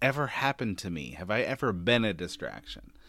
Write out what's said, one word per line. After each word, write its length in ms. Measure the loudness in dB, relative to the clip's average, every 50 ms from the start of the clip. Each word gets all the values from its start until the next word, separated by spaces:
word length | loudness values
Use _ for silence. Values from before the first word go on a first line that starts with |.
ever 260 | 2 2 2 2 0 -2
happen 480 | 0 0 2 2 2 0 -2 -2 -2 -2
to 120 | -4 -4
me? 220 | -4 -4 -6 -6
Have 180 | -8 -8 -2 0
I 100 | 2 2
ever 300 | 2 2 0 0 0 0 0
been 320 | 2 4 4 4 6 4
a 80 | 2 0
distraction? 800 | -2 -4 -8 -6 -8 -8 -8 -8 -10 -12 -12 -14 -14 -14 -18 -20 -20 -20